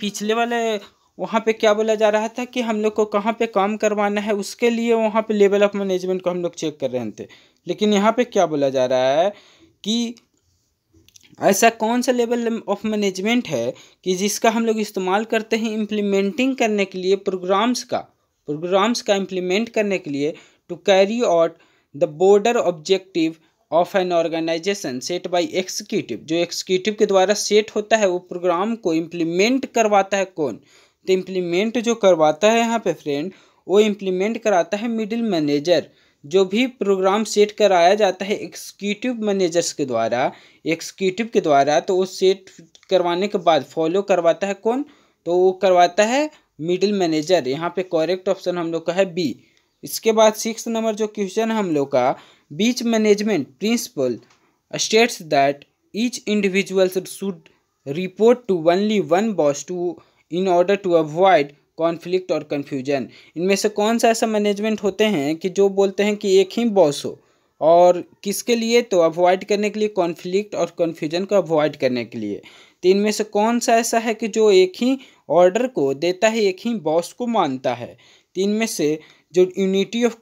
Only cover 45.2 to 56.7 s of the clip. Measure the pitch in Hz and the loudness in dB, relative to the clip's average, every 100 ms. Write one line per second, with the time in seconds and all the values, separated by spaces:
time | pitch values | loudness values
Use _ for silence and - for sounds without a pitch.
45.2 | - 180 185 185 196 180 175 175 214 262 | -2 2 2 4 2 6 4 4 2 2
46.2 | 302 - _ _ 160 180 196 202 175 156 | -2 -6 _ _ -4 0 0 0 0 -2
47.2 | 156 180 123 139 170 175 185 165 160 180 | 2 2 2 -4 -4 -6 -4 -2 0 -2
48.2 | 202 185 180 175 165 165 160 175 190 170 | -2 -4 -4 -4 -4 -6 -4 -2 -2 -2
49.2 | 156 - _ _ _ _ 151 - 220 214 | -4 -6 _ _ _ _ -14 -4 -2 4
50.2 | 220 220 226 214 - 226 226 214 214 214 | 4 2 -8 -8 -8 -4 -4 -4 -6 -4
51.2 | 190 208 220 220 190 147 139 139 123 160 | -6 -4 -2 -2 -2 -2 0 0 0 -2
52.2 | - _ _ 147 220 247 233 226 214 202 | -10 _ _ -4 -2 -2 -2 0 2 2
53.2 | 214 190 131 _ 208 233 - - 127 110 | 2 -2 -4 _ -2 -2 -4 -4 -4 -4
54.2 | - _ _ _ _ 151 - 220 233 - | -10 _ _ _ _ -8 0 2 2 -2
55.2 | 165 151 139 143 - _ _ 196 240 - | -2 2 2 0 -10 _ _ -6 -4 -4
56.2 | - 208 196 190 185 | -2 0 0 0 -2